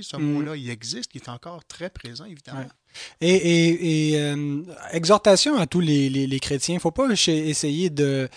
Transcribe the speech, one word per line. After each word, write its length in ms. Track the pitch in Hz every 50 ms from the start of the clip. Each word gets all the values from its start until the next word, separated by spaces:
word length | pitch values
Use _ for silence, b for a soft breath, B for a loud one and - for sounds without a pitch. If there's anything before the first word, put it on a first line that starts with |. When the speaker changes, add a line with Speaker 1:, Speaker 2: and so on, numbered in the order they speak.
| 196
Speaker 1:
ce 140 | - -
Speaker 2:
Mm. 40 | 143 147 147 147
Speaker 1:
mot-là. 240 | 143 147 151 156
Il 120 | 147 127 120
existe, 440 | 120 110 113 120 160 240 233 - -
il 80 | 131 -
est 60 | 127
encore 340 | 120 120 - 170 175 160 -
très 240 | - - - 165 190
présent, 360 | - - - 117 117 127 170
évidemment. 340 | 214 170 139 - - 143 135
Speaker 2:
Ouais. 60 | 131 - - _ _ B B B B B B B
Et, 140 | 160 175 185
et, 760 | 190 170 170 170 170 165 165 170 170 180 165 156 156 156 151 151
et, 60 | 151
euh, 420 | 147 147 143 143 147 147 143 147 175 180 160 - - - 170
exhortation 640 | 165 165 165 208 202 - 214 190 180 - 294 302
à 100 | 233 165
tous 140 | - - 180
les, 280 | 175 156 147 143 139 135
les, 160 | 131 135 135
les 140 | 135 135 131
chrétiens. 400 | - - 143 131 - - 175 185
Faut 100 | - 170
pas 240 | - - 269 262 208
ch-, 140 | - - 175
essayer 600 | 160 156 156 156 147 - - 147 143 160 185 180
de, 400 | 147 143 147 139 135 135 131 127 b